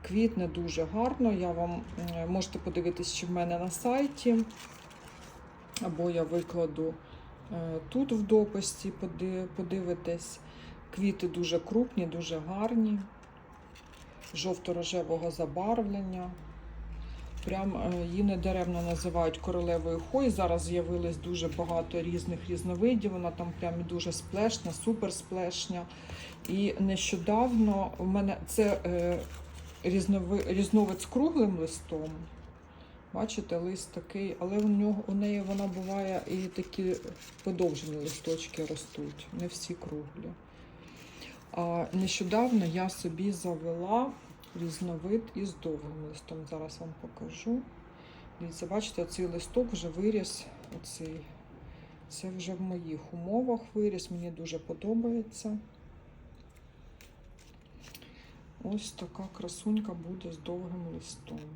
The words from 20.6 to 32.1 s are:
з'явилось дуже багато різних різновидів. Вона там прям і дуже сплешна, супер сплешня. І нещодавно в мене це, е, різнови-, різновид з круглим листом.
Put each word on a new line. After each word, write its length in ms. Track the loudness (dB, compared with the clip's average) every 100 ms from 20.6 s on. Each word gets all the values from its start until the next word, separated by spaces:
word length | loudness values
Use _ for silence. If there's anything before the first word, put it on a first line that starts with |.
з'явилось 540 | 2 0 2 0 0 -2
дуже 300 | -2 -2 0
багато 540 | 0 2 0 2 -2
різних 380 | 0 -2 -2 -4 -2
різновидів. 640 | -2 0 4 6 6 2
Вона 200 | 0 -2
там 220 | -2 -6 -2
прям 140 | -2 -2
і 20 |
дуже 280 | -2 -2 -2
сплешна, 600 | -4 -4 2 2 2 -4
супер 420 | -2 0 2 0
сплешня. 720 | -2 -4 -2 0 -2 -4 -4 -6 -12 -12 -10 -12 -10 0
І 240 | 2 2 4
нещодавно 1120 | 4 4 2 2 4 6 6 8 6 6 2 0
в 100 | 2
мене 300 | 4 4 0 0
це, 320 | 4 6 6
е, 340 | 2 2 2 2 -2 -10 -12 -14 -14 -2
різнови-, 720 | 2 4 6 4 4 2 4
різновид 480 | 4 6 6 6 2
з 40 |
круглим 520 | 0 4 6 6 6 4
листом. 500 | -2 -4 -6 -4 -4